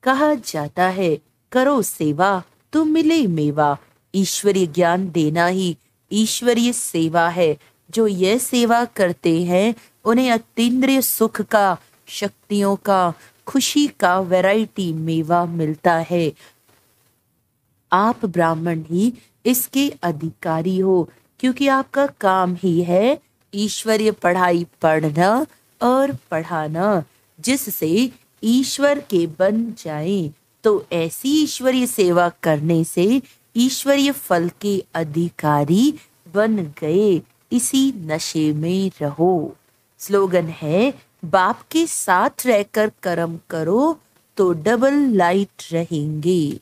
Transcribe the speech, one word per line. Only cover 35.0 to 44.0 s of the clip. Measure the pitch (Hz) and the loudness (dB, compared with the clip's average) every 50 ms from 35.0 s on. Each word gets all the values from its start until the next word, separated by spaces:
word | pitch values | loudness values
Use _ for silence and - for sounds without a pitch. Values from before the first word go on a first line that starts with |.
| 165 156 147 165 175 170 - - - 151 147 147 147 143 170 202 247 294 302 - - _ _ _ _ 175 165 | -6 -4 -2 -4 -4 -4 -6 -4 0 0 2 2 2 2 2 2 2 2 0 -4 -14 _ _ _ _ -6 -2
बन | 196 214 220 220 202 175 147 147 - | 0 0 0 0 -2 -4 -8 -8 -8
गए। | 165 151 165 190 214 208 185 156 - _ _ _ _ _ | -4 0 0 2 2 2 2 0 -2 _ _ _ _ _
इसी | - 247 - - - 269 269 269 | -4 -4 -2 0 0 2 0 0
नशे | 254 208 165 156 151 165 - - - 160 156 156 151 | -2 -4 -6 -6 -6 -6 -6 -6 -4 -2 0 0 0
में | 151 156 170 180 190 196 185 - - | -2 -2 -2 -2 -2 -2 -4 -4 -4
रहो। | 151 143 143 156 165 185 185 170 151 - - _ _ _ _ _ _ _ _ | -6 -6 -2 0 2 2 2 0 -2 -6 -12 _ _ _ _ _ _ _ _
स्लोगन | _ - - 196 202 196 185 175 180 170 | _ -6 -2 0 2 2 2 2 0 0
है, | 160 160 - 160 151 156 190 233 254 - - _ _ _ _ - | -2 -8 -8 -4 -2 0 2 0 0 -2 -6 _ _ _ _ -8
"बाप | 160 151 190 185 202 240 - - _ | 0 0 2 2 2 -2 -4 -10 _
के | - 320 339 | -2 -2 -2
साथ | 320 - - - - 185 180 214 285 - - - | -2 -4 -8 -2 0 2 2 2 0 -2 -4 -2
रहकर | 254 233 202 208 _ - 220 214 214 - _ - | 0 0 0 0 _ -2 -2 -2 -2 -2 _ -6
कर्म | 190 175 170 170 165 165 165 _ _ | -4 -2 -2 -4 -4 -6 -12 _ _
करो | 175 160 160 160 190 233 285 320 320 311 | -6 -4 -2 0 0 2 2 0 -2 -4